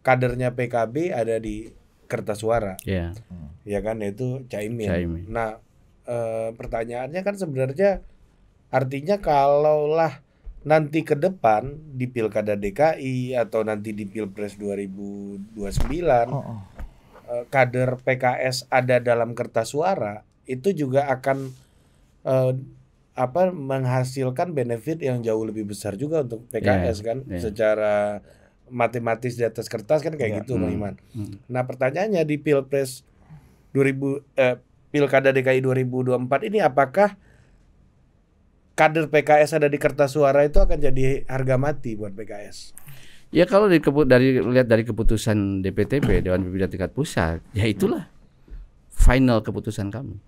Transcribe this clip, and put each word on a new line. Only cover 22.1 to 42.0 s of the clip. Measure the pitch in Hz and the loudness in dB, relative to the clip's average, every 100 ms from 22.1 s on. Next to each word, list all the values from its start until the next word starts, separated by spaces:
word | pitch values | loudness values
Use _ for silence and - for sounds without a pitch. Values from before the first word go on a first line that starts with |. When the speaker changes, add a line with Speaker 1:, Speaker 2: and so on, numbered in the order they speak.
| _ | _
Speaker 1:
eh, | - 131 131 131 131 - _ _ _ | 0 2 2 0 -6 -20 _ _ _
apa, | - 127 131 185 | -4 -2 2 0
menghasilkan | 180 135 135 127 131 127 135 131 131 175 | 0 -4 -2 0 0 -2 -2 -4 -2 -4
benefit | 151 120 117 147 160 | -2 -2 -4 -4 -4
yang | 147 123 | -2 -2
jauh | 113 110 110 | -2 -2 -2
lebih | 110 104 | -6 -8
besar | 101 107 | -6 -8
juga | 98 147 160 | -6 -4 -2
untuk | 127 113 - | -4 -8 -8
P | 113 | -4
K | 104 98 | 0 2
S | 90 104 | 0 -2
Speaker 2:
Iya, | |
Speaker 1:
kan, | 107 120 | -4 -6
Speaker 2:
iya. | - 135 | -6 -6
Speaker 1:
secara | 110 101 107 107 107 104 104 104 - _ _ _ _ | -6 0 2 2 2 0 0 -4 -12 _ _ _ _
matematis | 123 117 120 117 113 123 110 | -2 -2 0 -4 -4 -4 -2
di | 113 | -4
atas | 113 107 | -2 -8
kertas | 113 101 156 | -10 0 0
kan | 151 | 0
kayak | 156 117 | -4 -4
Speaker 3:
Iya. | 104 | -4
Speaker 1:
gitu, | 107 120 | -4 -4
Bang | 92 | -2
Speaker 2:
Hmm. | 90 | -4
Speaker 1:
Iman. | 101 95 _ | -6 -10 _
Speaker 2:
Hmm. | 113 101 101 _ | -12 -10 -12 _
Speaker 1:
Nah, | 123 | -6
pertanyaannya | 127 127 131 151 208 190 | -6 -2 -2 -2 -2 0
di | 156 147 | 0 -2
Pilpres | 147 139 135 139 135 - _ _ _ - _ _ _ | 2 0 2 -2 -4 -8 _ _ _ -20 _ _ _
dua | 135 | 0
ribu, | 139 135 139 139 _ | 0 0 -4 -4 _
eh, | - 127 123 _ _ _ | 2 2 2 _ _ _
Pilkada | 147 143 135 135 | 0 4 4 4
D | 135 | 4
K | 131 | 4
I | 131 | 2
dua | 131 | 2
ribu | 131 127 127 | 0 0 -2
dua | 127 127 | 0 0
puluh | 127 | 0
empat | 135 | -2
ini | 214 208 | 0 2
apakah | 160 135 135 160 202 202 _ _ _ _ _ _ _ _ _ _ _ _ _ _ _ | 2 4 2 4 2 2 _ _ _ _ _ _ _ _ _ _ _ _ _ _ _
kader | - 156 156 151 | 2 2 2 2
P | 147 | 2
K | 139 151 | 6 6
S | 151 | 6
ada | 160 147 | 4 2
di | 143 | 2
kertas | 147 127 139 | -2 0 0
suara | 139 139 139 | 2 4 4
itu | 147 147 | 6 8
akan | 143 156 | 6 6
jadi | 143 131 131 135 | 6 6 4 0
harga | - 127 131 | -4 -2 0
mati | 127 139 147 123 | 0 0 -4 -6
buat | 107 | -6